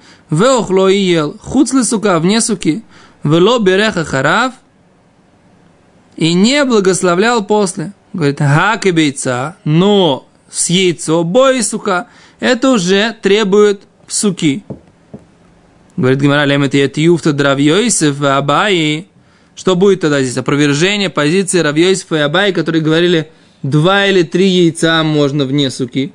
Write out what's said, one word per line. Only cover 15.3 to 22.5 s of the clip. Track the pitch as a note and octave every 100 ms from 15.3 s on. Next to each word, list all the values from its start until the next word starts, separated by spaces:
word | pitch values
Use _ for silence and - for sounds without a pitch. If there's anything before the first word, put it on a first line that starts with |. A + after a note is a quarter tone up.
| _ _ _ _ _ _ -
Говорит | B2+ C3+
Гемара, | C#3+ C#3+
«Лем | C#3+ C#3+
это | C#3 C#3
етиюфта | C#3 D3+ D#3+ F3 E3
драв | C#3+ C#3 C3+
Йосеф | D3 E3+ A#3 - D3+ C#3
и | C#3+
Абаи». | C#3 C#3+ D3 G3+ F3+ D#3 D3+ F3+ _ _ _ _
Что | - - F3
будет | F3+ F#3+
тогда | D#3+ C#3+
здесь? | C3 B2+
Опровержение | B2 C#3+ D3 C#3+ F3+ G#3 F#3+
позиции | D#3 D3 F3+ F#3 F3+
Рав | D3+ D3+
Йосефа | F3 F#3+ - D#3+
и |
Абаи, | D3 E3+ G3+